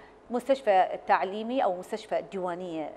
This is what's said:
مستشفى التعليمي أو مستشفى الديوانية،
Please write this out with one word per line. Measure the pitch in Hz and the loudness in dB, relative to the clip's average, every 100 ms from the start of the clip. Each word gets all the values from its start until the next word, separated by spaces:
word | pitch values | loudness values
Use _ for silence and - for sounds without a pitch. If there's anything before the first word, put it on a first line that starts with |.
| - - - | -20 -20 -6
مستشفى | 240 - 269 220 190 170 | -6 0 0 4 6 4
التعليمي | 180 - 185 185 208 226 262 | 0 2 2 2 -4 -4 0
أو | 202 180 | 0 0
مستشفى | 185 214 - 170 | -6 -10 -4 -4
الديوانية، | 165 196 180 175 185 160 147 | -4 -6 -4 -4 -6 -6 -8